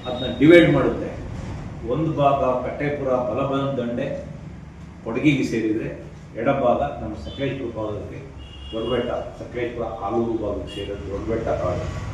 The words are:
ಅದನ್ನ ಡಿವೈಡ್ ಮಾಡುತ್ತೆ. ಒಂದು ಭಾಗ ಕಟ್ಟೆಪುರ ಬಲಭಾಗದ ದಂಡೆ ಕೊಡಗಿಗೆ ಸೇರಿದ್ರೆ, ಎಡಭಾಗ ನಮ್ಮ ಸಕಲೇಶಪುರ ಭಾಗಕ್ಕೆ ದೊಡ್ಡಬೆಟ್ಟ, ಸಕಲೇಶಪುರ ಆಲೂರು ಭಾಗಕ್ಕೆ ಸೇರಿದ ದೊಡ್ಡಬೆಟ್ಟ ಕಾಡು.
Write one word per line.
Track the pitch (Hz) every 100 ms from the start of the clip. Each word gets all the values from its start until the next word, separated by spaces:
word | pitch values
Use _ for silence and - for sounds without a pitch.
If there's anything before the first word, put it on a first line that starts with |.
| -
ಅದನ್ನ | - 131 117
ಡಿವೈಡ್ | 147 170 151
ಮಾಡುತ್ತೆ. | 143 117 - - - - - - - - - -
ಒಂದು | 135 156
ಭಾಗ | 139 139 139 127 123 127
ಕಟ್ಟೆಪುರ | - 143 139 131
ಬಲಭಾಗದ | 127 123 131 135 135 135 120
ದಂಡೆ | 117 120 - - - - - - - - - -
ಕೊಡಗಿಗೆ | - 123 147 131
ಸೇರಿದ್ರೆ, | - 113 107 110 139 - - - - -
ಎಡಭಾಗ | 123 - 120 - - -
ನಮ್ಮ | 110 104
ಸಕಲೇಶಪುರ | - - 135 - 120 110
ಭಾಗಕ್ಕೆ | 107 104 - - - - - - -
ದೊಡ್ಡಬೆಟ್ಟ, | 110 117 123 117
ಸಕಲೇಶಪುರ | - - - 120 120 120 120 113
ಆಲೂರು | - - 117 117
ಭಾಗಕ್ಕೆ | 107 104 98 - 101
ಸೇರಿದ | 98 101 98
ದೊಡ್ಡಬೆಟ್ಟ | 98 107 113 113
ಕಾಡು. | - 107 - - - -